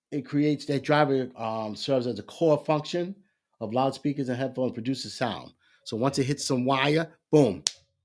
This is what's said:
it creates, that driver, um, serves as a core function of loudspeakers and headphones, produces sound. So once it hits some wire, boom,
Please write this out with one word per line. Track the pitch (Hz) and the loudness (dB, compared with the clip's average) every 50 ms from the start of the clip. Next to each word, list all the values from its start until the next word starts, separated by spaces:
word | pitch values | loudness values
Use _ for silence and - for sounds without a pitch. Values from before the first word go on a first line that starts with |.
| _ _ | _ _
it | 143 147 - | -8 -8 -6
creates, | - 147 143 147 151 147 139 - | -2 0 2 4 2 2 0 -2
that | - 143 135 135 | -2 -2 -2 2
driver, | - 147 147 151 135 135 131 127 127 - | 4 4 6 6 4 4 0 0 -4 -6
um, | 113 113 110 113 113 110 107 104 | -8 -6 -4 -4 -4 -4 -6 -6
serves | 104 - 139 135 131 120 | -6 -2 0 0 0 0
as | 127 110 101 | -2 -4 -6
a | |
core | - - - - 170 160 151 143 - | -10 -12 -4 0 2 4 4 2 2
function | - 156 147 143 - - 175 175 190 196 - _ _ _ _ _ _ _ - | 0 0 0 -2 -4 -4 -4 -4 -4 -8 -12 _ _ _ _ _ _ _ -10
of | 113 104 113 | -8 -4 0
loudspeakers | 127 135 135 135 - - 147 139 143 131 123 | 0 0 0 -2 -2 -4 -4 -2 -2 -2 -4
and | 123 120 | -2 -2
headphones, | 135 127 127 127 127 117 | -4 -4 -2 -2 -2 -2
produces | - 120 113 127 135 123 - 104 - | -4 -4 -4 -4 -4 -4 -6 -10 -6
sound. | - 131 113 92 73 62 - - _ _ _ _ _ | -4 -4 -4 -4 -6 -10 -14 -20 _ _ _ _ _
So | _ - 117 | _ -8 -4
once | 107 127 139 135 - | -2 0 0 0 0
it | 127 | 0
hits | 131 147 - - | 0 -2 -4 -2
some | - 135 127 123 | -2 0 0 2
wire, | 131 135 131 135 147 151 160 165 - - _ _ _ | 2 2 2 2 2 2 0 0 -4 -8 _ _ _
boom, | 156 151 139 110 90 90 - - - - _ _ _ _ | 6 6 6 6 2 -2 -4 -8 -8 -8 _ _ _ _